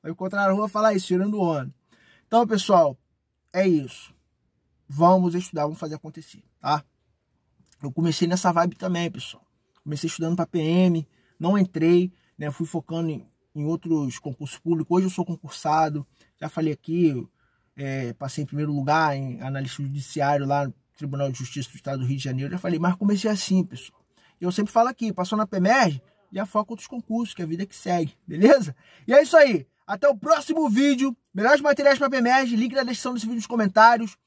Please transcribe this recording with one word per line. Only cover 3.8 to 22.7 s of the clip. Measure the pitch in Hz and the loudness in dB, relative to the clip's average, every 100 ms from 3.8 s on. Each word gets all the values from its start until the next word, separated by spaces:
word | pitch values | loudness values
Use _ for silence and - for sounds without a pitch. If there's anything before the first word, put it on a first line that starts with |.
| 131 - - _ _ _ _ _ _ _ _ | -2 -14 -20 _ _ _ _ _ _ _ _
Vamos | 135 170 190 180 | 2 6 6 2
estudar, | 175 180 160 | -2 -6 -4
vamos | 147 160 | -4 -4
fazer | 156 151 | -10 -12
acontecer, | 156 160 156 - _ _ | -14 -20 -20 -20 _ _
tá? | - 147 - _ _ _ _ _ _ _ _ _ | -2 -2 -4 _ _ _ _ _ _ _ _ _
Eu | 143 | -10
comecei | 127 165 151 170 | -2 -2 0 0
nessa | 185 185 | 2 2
vibe | 170 175 - | 2 0 -2
também, | 190 175 170 | -4 -2 -4
pessoal. | - - - _ _ _ _ | -6 -14 -16 _ _ _ _
Comecei | - 147 165 | -10 -6 -6
estudando | - 165 180 | -4 -4 -2
pra | - | -2
P | 175 | -2
M, | 156 175 185 165 151 _ _ _ | 2 4 4 2 -4 _ _ _
não | 165 202 | 0 2
entrei, | 185 160 160 175 180 _ _ - | 2 2 4 4 2 _ _ -10
né? | 151 | -10
Fui | 139 165 | -6 -6
focando | 165 - 165 165 | -6 -6 -6 -6
em, | 151 - _ _ | -6 -14 _ _
em | 151 | -8
outros | 147 165 165 160 139 - | -4 -4 -2 -2 -2 -8
concursos | 147 131 143 - | -12 -10 -12 -10
públicos. | 165 165 156 | -2 -2 2
Hoje | 175 190 | 0 0
eu | |
sou | 185 | -4
concursado, | 175 165 143 - 156 156 160 151 135 _ _ _ | -6 -8 -10 -8 -2 2 0 -2 -10 _ _ _
já | 156 | -10
falei | - 156 | -4 -4
aqui, | 147 - 165 170 131 - _ _ _ _ | -4 -4 2 2 0 -8 _ _ _ _
é, | - 139 135 123 | -12 -8 -6 -8
passei | 117 135 - | -8 -10 -8
em | 139 | -6
primeiro | 143 151 | -4 -4
lugar | 143 135 156 160 139 | -2 0 2 2 -2
em | 135 120 | -6 -8
analista | 131 135 135 - | -8 -8 -8 -8
judiciário | 139 143 131 - 139 143 139 | -8 -8 -8 -2 0 0 0
lá | 139 139 | -2 -2
no | - _ _ | -8 _ _
Tribunal | 147 139 139 | -10 -6 -6
de | 127 | -6
Justiça | 127 - 131 | -10 -10 -12
do | - | -12
Estado | - 135 | -10 -6
do | 127 | -4
Rio | 135 | -4
de | |
Janeiro. | 135 131 139 | -6 -6 -6
Já | 180 | -6
falei, | 180 | -4